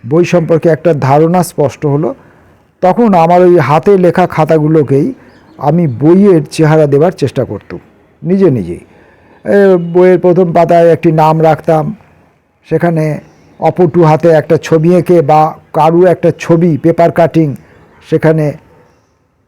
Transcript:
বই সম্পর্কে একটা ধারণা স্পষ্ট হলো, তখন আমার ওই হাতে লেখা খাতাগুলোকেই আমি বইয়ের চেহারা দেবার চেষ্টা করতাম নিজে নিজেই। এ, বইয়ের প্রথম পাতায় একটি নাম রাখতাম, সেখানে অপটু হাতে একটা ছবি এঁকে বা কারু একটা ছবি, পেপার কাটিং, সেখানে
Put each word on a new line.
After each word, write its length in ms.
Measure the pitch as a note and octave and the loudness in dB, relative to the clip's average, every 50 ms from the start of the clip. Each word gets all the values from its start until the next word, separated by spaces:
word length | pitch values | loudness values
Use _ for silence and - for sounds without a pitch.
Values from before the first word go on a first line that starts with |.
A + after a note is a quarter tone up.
| - A#2 | -10 -4
বই 160 | D3 E3+ F3 | -2 -2 0
সম্পর্কে 440 | - F3+ F3 E3 D3+ E3 D3+ - E3 | 0 0 -2 0 0 -2 0 0 0
একটা 260 | D#3 D#3 - F3 D#3+ | -2 0 0 -2 -2
ধারণা 480 | C3+ C3+ C3 C#3 D3 D#3+ E3 F3+ F3+ | -2 0 0 2 2 2 2 0 -2
স্পষ্ট 440 | E3 - - - D3 C3 - - D3+ | -2 -4 -4 -4 -4 -4 -4 -6 -4
হলো, 280 | D3 C#3 C#3+ E3 A#3+ C4+ - _ _ _ _ _ _ _ _ _ _ _ _ | -4 -4 -2 -4 -6 -8 -10 _ _ _ _ _ _ _ _ _ _ _ _
তখন 340 | - F3+ F3+ - A#3+ A3 F#3+ | -2 -2 0 2 0 2 2
আমার 260 | E3 E3 E3 F3 F3+ | 2 2 2 2 4
ওই 180 | F3+ F3 F3 E3+ | 4 4 4 2
হাতে 400 | C#3 B2 D3 D#3+ - G3+ G3+ F#3+ | 2 0 -2 0 0 0 0 2
লেখা 280 | F3 E3+ - F#3+ F3+ | 2 0 0 0 -2
খাতাগুলোকেই 880 | F3 - D#3 D#3 D3 D#3+ D#3 D3+ D#3 D#3+ D#3+ C#3 A#2 C#3 C#3 E3 C4 C3 - - - _ _ _ _ _ - | -2 -2 -4 -2 0 0 0 0 0 0 0 0 0 0 -2 -2 -4 -6 -10 -18 -20 _ _ _ _ _ -6
আমি 280 | C3+ D3 D#3 F3 E3+ | -4 -2 -2 0 -2
বইয়ের 560 | D3 A#2 A2 C#3 D#3 F3 F#3+ G3+ G3+ F3+ D#3 D3 - | -2 -4 -2 0 2 2 4 4 4 2 2 0 -4
চেহারা 360 | - - D#3 D3+ D#3 D#3 D3+ | -2 -2 0 2 2 2 2
দেবার 260 | C#3+ C#3 C#3 D#3 F#3 | 2 2 0 0 0
চেষ্টা 320 | F3+ - D3 B2 - C3+ A2+ | -2 -4 -6 -6 -4 -6 -6
করতাম 340 | - G#2 G2 - _ F2+ E2 - _ _ _ _ _ _ _ | -6 -10 -14 -14 _ -18 -18 -18 _ _ _ _ _ _ _
নিজে 280 | - D#3+ F#3+ G3 G3 E3 | -6 -4 -2 0 0 0
নিজেই। 260 | C3 A2 F2+ E2 E2+ | 0 -2 -6 -8 -12
এ, 1000 | - - _ _ _ _ _ _ _ _ _ _ _ - G#3+ G3+ G3+ G3 F#3+ F#3 | -14 -16 _ _ _ _ _ _ _ _ _ _ _ -6 -2 0 2 2 2 2
বইয়ের 420 | F3+ E3+ E3+ E3+ F3+ F#3 F#3 F#3 F3 | 0 -2 -2 0 2 2 2 2 2
প্রথম 340 | - F3+ F3 F3+ F#3 E3+ | 2 0 0 0 0 0
পাতায় 400 | D#3+ F3 E3+ D#3+ F3 E3+ E3+ E3+ | 0 0 0 2 2 2 4 2
একটি 200 | D#3+ D#3 - E3+ | 2 2 0 0
নাম 300 | D#3+ D#3+ D#3 D#3 D#3+ D#3+ | 0 2 2 0 2 2
রাখতাম, 540 | D#3+ D#3+ D3+ - - E3 D#3+ D#3 D3 - - - _ _ _ _ _ _ _ _ _ _ _ _ _ - | 2 0 0 0 -2 -2 -2 -2 -2 -6 -10 -12 _ _ _ _ _ _ _ _ _ _ _ _ _ -6
সেখানে 500 | D#3+ D3+ E3+ E3+ E3 D#3 D#3 D#3 D3 C#3 - - _ _ _ _ _ - | -4 -2 -2 -2 -2 -2 -4 -4 -6 -8 -12 -20 _ _ _ _ _ -4
অপটু 460 | - D#3+ - - F#3 D3+ - F3 E3 | -4 -4 0 0 0 0 2 2 2
হাতে 240 | D#3 D#3 D3+ D#3+ E3+ | 2 2 2 2 2
একটা 280 | D#3+ D3+ D3 - E3 | 2 2 2 0 -2
ছবি 380 | C#3+ - - D#3+ D#3+ D#3 E3+ F3+ | -2 0 -2 -2 0 2 2 0
এঁকে 280 | F3+ - - F3+ E3+ | 0 0 2 0 0
বা 360 | D3 C#3 D3+ D#3 D3+ D#3+ - - - _ | 2 2 2 2 0 0 -4 -10 -18 _
কারু 320 | - D#3+ D#3 E3 E3 F3 F#3 | -4 0 0 2 2 2 2
একটা 280 | F3+ D#3+ - - E3 - - | 2 0 0 -2 -4 -4 -4
ছবি, 400 | - - E3+ E3 F3 F3 D3 B2 | -2 -2 0 0 2 0 -2 -2
পেপার 340 | - E3 E3 - E3+ E3+ | -2 -2 0 0 0 0
কাটিং, 440 | C3+ - E3 D3+ - D#3+ D#3 C#3+ B2 - - _ _ _ _ _ _ _ _ - | 2 0 -2 0 0 -2 -2 -2 -6 -10 -16 _ _ _ _ _ _ _ _ -6
সেখানে 420 | D#3+ D3+ - D#3 D#3+ D#3+ D3+ C#3+ - - _ _ _ _ _ _ _ _ _ _ _ _ _ _ _ _ _ | -4 -2 0 0 0 0 -2 -6 -8 -10 _ _ _ _ _ _ _ _ _ _ _ _ _ _ _ _ _